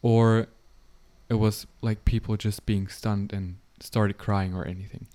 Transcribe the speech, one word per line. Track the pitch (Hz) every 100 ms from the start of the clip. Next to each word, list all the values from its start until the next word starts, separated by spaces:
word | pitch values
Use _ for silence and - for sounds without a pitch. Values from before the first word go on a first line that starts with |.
Or | 123 113 113 113 - _ _ _ _ _ _ _ _
it |
was, | 113 107 104 - _
like, | 117 107
people | - 113 - 107
just | 110 104
being | - 101 98
stunned | - 110 104 101
and | 98 92 90 _ _
started | - 117 104 98
crying | - 101 95
or | 92
anything. | 80 92 98 - -